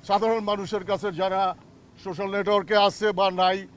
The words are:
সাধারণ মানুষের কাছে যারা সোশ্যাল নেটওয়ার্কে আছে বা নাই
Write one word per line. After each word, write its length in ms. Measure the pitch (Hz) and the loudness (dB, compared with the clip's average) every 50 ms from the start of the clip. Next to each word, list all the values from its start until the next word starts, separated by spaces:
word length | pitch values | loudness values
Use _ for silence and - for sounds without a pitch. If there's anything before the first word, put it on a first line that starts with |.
| - | 0
সাধারণ 360 | - 202 - 214 220 226 226 208 | 0 0 2 2 2 0 0 0
মানুষের 400 | 202 208 202 196 165 214 202 185 | -2 -2 -4 -4 -6 -6 -6 -2
কাছে 280 | 185 202 185 196 208 | -2 -4 -2 -2 -6
যারা 440 | 175 156 185 190 185 190 196 185 165 - - - - - - _ _ - - | -4 -2 -2 0 0 0 0 -2 -2 -6 -14 -20 -20 -20 -20 _ _ -14 -12
সোশ্যাল 260 | 190 175 151 202 196 196 | -10 -8 -6 -6 -4 -2
নেটওয়ার্কে 400 | 202 190 196 208 202 185 147 214 | -2 0 2 2 0 2 2 4
আছে 340 | 208 202 202 185 - 214 214 | 4 4 4 2 0 -2 -2
বা 160 | 202 180 196 190 | 2 2 0 0
নাই 360 | 185 180 185 185 190 196 190 180 - | 2 2 2 2 2 0 -6 -12 -20